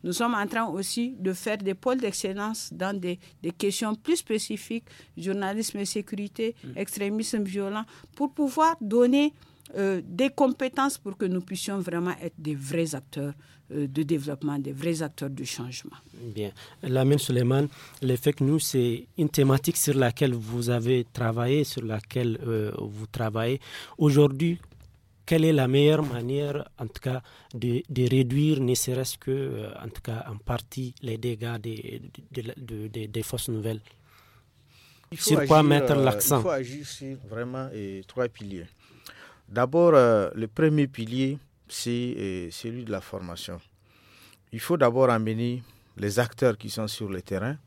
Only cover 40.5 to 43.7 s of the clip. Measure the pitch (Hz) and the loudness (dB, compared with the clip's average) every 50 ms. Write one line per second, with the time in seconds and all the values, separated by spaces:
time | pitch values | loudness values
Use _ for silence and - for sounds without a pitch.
40.5 | - - 156 156 151 151 143 135 139 - 113 110 120 127 135 135 139 147 _ _ | 0 2 2 4 4 4 2 0 -2 -8 -8 -6 -2 -2 -2 -2 -2 -6 _ _
41.5 | _ _ _ _ - - - 120 120 120 123 123 - - 101 98 92 92 87 85 | _ _ _ _ -10 -8 -4 -4 -2 -2 -2 -4 -4 -4 -4 -6 -4 -6 -8 -8
42.5 | - - - 117 117 123 120 110 104 95 90 - - 98 90 87 85 85 - - | -10 -10 -10 -10 -10 -10 -8 -6 -6 -6 -6 -8 -10 -10 -8 -10 -10 -12 -12 -12
43.5 | 90 85 - _ | -12 -14 -14 _